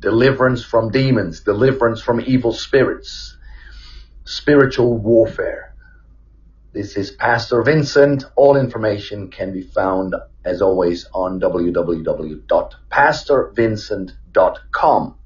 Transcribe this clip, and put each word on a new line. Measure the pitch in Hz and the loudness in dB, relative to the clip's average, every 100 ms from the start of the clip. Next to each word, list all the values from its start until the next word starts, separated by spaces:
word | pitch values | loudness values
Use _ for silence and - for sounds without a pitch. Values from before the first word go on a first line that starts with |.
deliverance | 98 113 131 127 127 120 | -2 2 2 2 0 0
from | - 113 110 | -2 0 0
demons, | 135 135 117 90 - | 0 2 0 -2 -4
deliverance | - 104 135 135 117 - | -2 2 2 2 0 0
from | - 117 | -2 -2
evil | 113 127 117 | 0 0 0
spirits, | 113 - 135 110 - - - - - - - - - - - - - | -4 0 2 2 -2 -12 -16 -18 -20 -20 -20 -20 -20 -20 -20 -20 -20
spiritual | - - - 147 135 - 120 117 | -14 -4 2 4 4 2 0 0
warfare. | 104 117 110 - 90 - - - - - - - _ _ _ _ - | 2 4 4 -2 -8 -8 -14 -20 -20 -20 -20 -20 _ _ _ _ -14
This | 104 104 101 | -10 -8 -8
is | 98 | -8
Pastor | - 120 117 - 120 | -4 0 0 0 0
Vincent. | 113 156 143 143 143 139 - - | 2 2 4 4 4 4 -2 4
All | 139 139 | 6 6
information | 120 110 110 101 - 101 95 | 2 -2 -2 -4 -6 -12 -12
can | - 95 | -10 -8
be | 92 | -8
found, | 92 107 95 95 95 90 - - | -6 -2 0 0 -2 -6 -10 -10
as | 90 90 | -6 0
always, | 95 92 87 87 - | 0 2 0 -2 -6
on | 92 92 92 | -6 -6 -2
w | 92 87 87 | -2 0 -2
w | 87 82 82 | -2 -2 -4
w | 80 78 78 76 - | -4 -6 -8 -10 -2
dot | 85 - - - | -2 -2 -10 -6
pastor | 143 147 - - 135 - - | 0 0 0 0 0 0 -2
vincent | 113 107 - 101 92 - - | -2 -2 -6 -8 -8 -14 -10
dot | 95 90 - - | -2 -2 -4 -8
com. | - 160 110 - - | -2 0 0 -2 -10